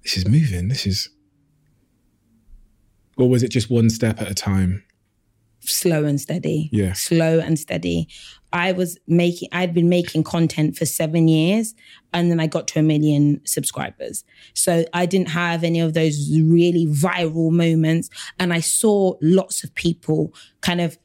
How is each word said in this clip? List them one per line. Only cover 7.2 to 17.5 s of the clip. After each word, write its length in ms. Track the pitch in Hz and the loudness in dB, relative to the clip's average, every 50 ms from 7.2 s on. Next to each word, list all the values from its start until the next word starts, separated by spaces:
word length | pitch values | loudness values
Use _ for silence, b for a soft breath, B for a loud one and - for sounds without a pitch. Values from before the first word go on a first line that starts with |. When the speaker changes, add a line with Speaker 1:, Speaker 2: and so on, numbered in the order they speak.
| 160 160 160 165 | 2 4 2 0
Speaker 2:
and 180 | - 160 165 147 | 2 0 -2 -4
steady. 480 | - - - 165 170 175 - 170 160 B B B B B B B B _ | -2 -6 -8 -4 -2 -2 -2 -2 -4 B B B B B B B B _
I 200 | - 175 175 190 | -4 -2 -2 0
was 260 | 185 180 185 170 - _ _ | 0 -2 -2 -4 -6 _ _
making, 420 | - 165 170 170 175 175 175 - - | 0 2 2 2 2 -2 -4 -10 -8
I'd 220 | - 175 185 180 165 | -4 -4 -4 0 0
been 140 | 175 170 175 | 2 2 4
making 340 | 180 180 175 - - 165 156 | 2 2 0 -2 -2 -4 -2
content 520 | - - 170 165 156 - - 151 151 - | -2 0 0 0 0 0 -2 -2 -2 -2
for 100 | - 165 | -4 -6
seven 420 | 139 - - 165 156 160 170 165 | -6 -2 -4 -4 -2 0 2 4
years, 480 | 160 160 156 156 175 202 226 220 220 - B B B B B B _ - | 4 4 4 2 2 0 0 -2 -4 -10 B B B B B B _ -4
and 180 | 175 175 175 | -2 0 0
then 80 | 170 165 | 0 0
I 80 | 160 | -2
got 200 | 160 - 165 - - | -2 -2 -4 -6 -4
to 100 | - 160 | -2 0
a 40 | 156 | 2
million 560 | 156 151 151 151 151 147 143 147 147 147 143 _ | 2 2 2 2 2 2 4 4 2 2 0 _
subscribers. 760 | - - 156 139 - - - 69 - - _ - - - - - b b b b b b | -8 -6 -6 -6 -6 -6 -6 -10 -10 -10 _ -14 -12 -12 -14 -16 b b b b b b
So 300 | - - - 170 165 165 - - | -2 0 0 2 0 0 0 -2
I 120 | 175 180 | -2 -2
didn't 240 | 175 190 190 180 175 | 0 0 0 0 0
have 340 | 156 170 175 170 165 165 170 | -2 -2 -2 -2 -2 -2 -2
any 160 | 165 170 165 | 0 0 0
of 140 | 165 160 156 | 0 0 0
those 380 | 165 160 160 147 147 147 151 151 160 | 0 0 0 0 -2 -2 0 2 2
really 460 | 156 160 170 170 170 175 175 170 170 | 4 6 6 6 4 4 2 2 0
viral 640 | 151 151 139 156 180 180 180 170 160 156 165 165 160 | 0 0 0 0 0 0 -2 -2 -2 -2 -2 0 2